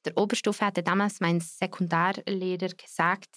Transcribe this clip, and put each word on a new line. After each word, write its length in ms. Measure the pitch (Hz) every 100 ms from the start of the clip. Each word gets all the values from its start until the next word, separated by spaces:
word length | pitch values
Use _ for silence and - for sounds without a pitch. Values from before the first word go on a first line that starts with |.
| 156
der 120 | -
Oberstufe 480 | 208 240 208 208 208
hatte 180 | 185
damals 360 | 175 190 202 -
mein 200 | 170 170
Sekundarlehrer 1300 | 165 - 180 - 175 170 180 196 - 196 185 180 185
gesagt, 600 | 180 - - 170 196 -